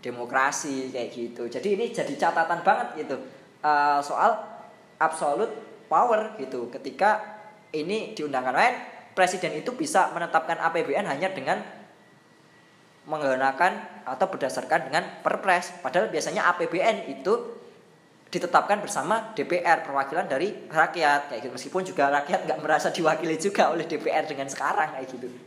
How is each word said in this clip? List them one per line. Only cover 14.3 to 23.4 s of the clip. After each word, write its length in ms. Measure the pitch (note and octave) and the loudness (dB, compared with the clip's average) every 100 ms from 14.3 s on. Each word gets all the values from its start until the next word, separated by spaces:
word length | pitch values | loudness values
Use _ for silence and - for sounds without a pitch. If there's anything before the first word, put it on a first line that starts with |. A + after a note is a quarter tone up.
| - C3+ - - D#3+ E3 | 0 -2 -4 0 0 2
dengan 160 | D#3 F#3+ - | 0 -2 -4
perpres. 480 | - G#3+ G3+ F3+ F3+ - | -2 0 2 2 2 -8
Padahal 320 | C3 E3+ A3 | 0 0 2
biasanya 400 | D#3 D3+ F3 F3 | 0 -2 0 2
A 80 | F3+ | 2
P 80 | D#3+ | 0
B 160 | E3+ | 2
N 240 | F#3+ G3+ E3+ | 2 2 -4
itu 480 | C3+ D#3+ A#3 A#3+ - - - - - _ _ - | -6 0 0 -2 -12 -18 -20 -20 -20 _ _ -8
ditetapkan 480 | E3+ F3 D#3 - G#3 | -6 4 4 4 0
bersama 520 | F3+ D3+ C#3+ A3 G#3+ - | 0 -4 0 -2 -2 -6
D 80 | C#3 | -2
P 160 | F3 | 0
R, 240 | - D#3+ - | 4 2 2
perwakilan 400 | C#3 C3+ D#3 F#3+ | -2 -2 -2 -2
dari 240 | C#3 F#3 G#3+ - | -2 -2 -6 -6
rakyat 640 | D#3 D#3+ F3+ D3+ C#3+ - | 2 2 4 4 4 0
kayak 160 | A#2+ B2 | -8 -8
gitu. 80 | |
Meskipun 320 | B2+ C#3+ F#3 F#3 | -10 -4 -4 -4
juga 240 | - C#3 | 2 4
rakyat 400 | C#3+ C#3+ F#3 - | 4 0 -2 -2
nggak 100 | D3+ | -4
merasa 280 | D3+ D3+ F#3 | 2 2 2
diwakili 480 | D#3+ D#3 D#3 E3+ | 2 2 2 0
juga 320 | D#3 | -2